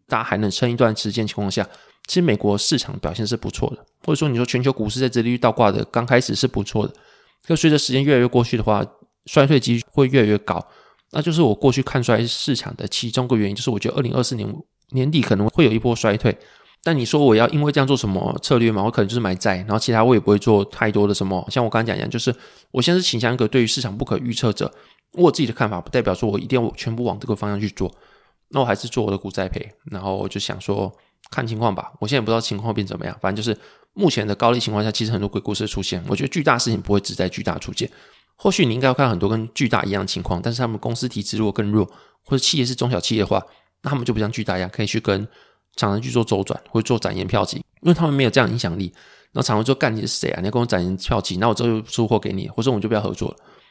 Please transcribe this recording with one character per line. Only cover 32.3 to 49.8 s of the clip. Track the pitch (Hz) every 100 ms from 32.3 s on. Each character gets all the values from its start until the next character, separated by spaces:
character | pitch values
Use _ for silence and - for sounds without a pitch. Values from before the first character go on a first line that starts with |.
道 | 113
情 | - 101
况 | 113
变 | 104 98
怎 | 98
么 |
样， | - -
反 | 92
正 | 104
就 | 117
是 | 104 - _ _
目 | - 190
前 | 120
的 | 104 101
高 | 117
利 | 123
情 | 107
况 | 107
下， | 110
其 | 107
实 | 110
很 | 107
多 | 101
鬼 | 101
故 | -
事 | 104 110
出 | 104
现。 | 95 92 85
我 |
觉 | -
得 | 139
巨 | 170
大 | 147 120
事 | 120
情 | 107
不 | -
会 | 101
只 | - -
在 | 92
巨 | -
大 | 92 82
出 | -
现， | - - - - _ _ _
后 | -
续 | 185
你 | 135
应 | 117
该 | 131
要 |
看 | 127 131
很 | 90
多 | 101
跟 | 113 113
巨 | - 123
大 | 113
一 | -
样 | 98
的 | 95
情 | 98
况， | 87 87
但 | 120
是 | 117
他 | 120
们 | 107
公 | 120
司 | 117 123
体 | 107
制 | 98 107
如 |
果 | 107
更 | 95 104
弱， | 107 92 - _ _
或 | - 135
者 |
企 | - 156
业 |
是 | 123 127
中 | 123
小 | 104
企 | - 107
业 |
的 | 95
话， | 101 - _ _ _
那 | 143
他 | 135
们 |
就 | 123
不 | 107
像 | 104
巨 | 113
大 | 104 92
一 |
样 | 92
可 | -
以 | 104
去 | 107
跟 | - 98 110 - _ _ _
厂 | - 107
商 | 101
去 | 127
做 | 120
周 | 110 101
转 | 95 - -
或 | 113
者 | 110
做 | 117
展 | 98
延 | 101 92
票 | 104
期， | 101 - - _
因 | 170
为 |
他 | 165 165
们 |
没 | 139
有 | 123
这 | 135
样 | 113
的 |
影 | 113
响 | 95 87
力。 | 90 - - - _
然 | 123
后 |
厂 | 131 107
商 | 120
说 |
：“干， | 135